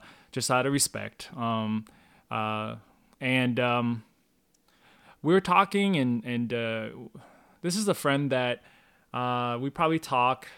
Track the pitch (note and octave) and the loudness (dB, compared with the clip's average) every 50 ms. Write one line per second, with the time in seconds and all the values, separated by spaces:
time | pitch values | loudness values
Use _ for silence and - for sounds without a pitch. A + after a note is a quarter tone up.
0 | - - - - - _ - C3 A#2+ - C3 B2+ B2+ C#3 C#3+ C#3 - - - G#2+ | -6 -12 -20 -20 -20 _ -6 -4 0 2 2 2 4 2 2 2 0 0 -2 -6
1 | G#2 G#2+ - - - - - B2+ A#2 A#2 A2+ A2 A2 G#2+ A2 A2 A2 - - - | -10 -12 -12 -14 -18 -14 -8 -6 -4 -2 -2 -2 -2 -2 -2 -4 -4 -8 -14 -20
2 | _ _ _ _ _ _ A2+ A2 A2 G#2+ G#2+ G#2+ A2 A2 A2+ A2+ - _ _ _ | _ _ _ _ _ _ -6 -4 -4 -2 -4 -4 -6 -6 -8 -12 -16 _ _ _
3 | _ _ _ _ C3+ B2+ B2+ C3 B2+ B2 A#2+ B2 B2 B2 A#2+ B2 A#2+ A#2+ A#2+ A#2 | _ _ _ _ -2 0 2 2 2 2 2 0 0 2 2 0 0 0 -2 -4
4 | - _ _ _ _ _ _ _ _ _ _ _ _ _ _ _ _ _ _ _ | -8 _ _ _ _ _ _ _ _ _ _ _ _ _ _ _ _ _ _ _
5 | _ - - _ - D3 F3+ F#3+ F#3+ F3+ F3+ F#3 G3 F#3+ - G3+ G3+ G3 F#3+ D3+ | _ -20 -18 _ 0 2 4 4 4 4 4 4 4 4 2 0 2 2 2 2
6 | C3 B2 A#2+ A#2 A2 B2+ A#2+ A#2+ A#2+ A2+ A#2+ A#2 A#2 A2+ A2+ A2 A2 A2+ - - | 2 2 0 -2 -2 -4 -4 -4 -2 -2 -2 -2 -2 -2 -4 -4 -6 -8 -10 -14
7 | B2 - - C#3 - - - - _ _ _ _ - F3 F3 G#3 G#3+ G3+ F3 - | -16 -18 -18 -20 -20 -20 -20 -20 _ _ _ _ -6 -4 -2 -2 0 0 -2 0
8 | - D3 C#3 C#3 C#3+ C#3 C3+ B2+ B2 B2 A#2+ - - - - _ _ _ _ _ | 2 2 2 2 2 0 0 0 0 0 -2 -4 -8 -14 -20 _ _ _ _ _
9 | _ _ - B2 B2 B2 B2 B2 B2 A#2+ A#2+ A#2+ C3 C#3 C#3 - E3+ D#3+ D#3+ D#3+ | _ _ -4 -2 -2 0 0 0 -2 -2 -2 -2 -4 -4 -2 0 2 2 2 0
10 | - - C#3 B2 B2 B2+ C3 - - - - | 0 0 2 4 4 4 4 0 -4 -12 -20